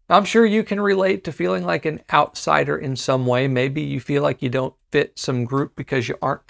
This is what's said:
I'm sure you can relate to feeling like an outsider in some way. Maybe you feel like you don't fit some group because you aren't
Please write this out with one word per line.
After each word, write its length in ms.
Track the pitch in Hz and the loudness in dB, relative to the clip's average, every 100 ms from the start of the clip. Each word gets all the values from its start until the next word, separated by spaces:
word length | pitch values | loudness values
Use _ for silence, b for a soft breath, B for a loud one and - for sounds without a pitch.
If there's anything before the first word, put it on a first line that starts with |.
| - | 2
I'm 160 | 180 196 | 2 4
sure 180 | 226 | 4
you 180 | 226 214 | 4 4
can 160 | 208 202 | 0 -2
relate 460 | 202 190 190 196 | 0 2 2 -2
to 80 | 170 | -6
feeling 320 | 143 180 185 | -4 -2 -2
like 220 | 175 165 160 | -2 -2 -4
an 160 | 156 - | -6 0
outsider 640 | 147 - - 160 151 143 147 | 2 2 -2 0 2 0 -4
in 180 | 135 | -4
some 300 | 127 - 131 | -4 -2 0
way. 240 | 123 123 135 | 2 2 2
Maybe 320 | 127 139 147 | 0 -2 -2
you 200 | 143 139 | -4 -6
feel 220 | - 143 | -2 0
like 200 | 147 131 | 0 -2
you 80 | 127 | -4
don't 240 | 131 131 - _ | -2 -4 -8 _
fit 260 | 147 - - | -2 -2 -4
some 280 | - 127 120 | -4 -2 -2
group 280 | 139 147 - | -2 -4 -8
because 300 | - 135 113 | -4 -2 -2
you 120 | - | -4
aren't 220 | 135 143 | -4 -6